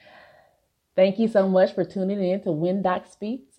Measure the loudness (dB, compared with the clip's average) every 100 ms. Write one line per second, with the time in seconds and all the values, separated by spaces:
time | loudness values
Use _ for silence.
0 | -20 -20 -20 _ _ _ _ _ _ 2
1 | 2 2 0 2 2 4 2 0 -4 -4
2 | -4 -2 -2 -2 -2 -2 -2 -2 -2 -4
3 | -6 -12 -10 -10 -12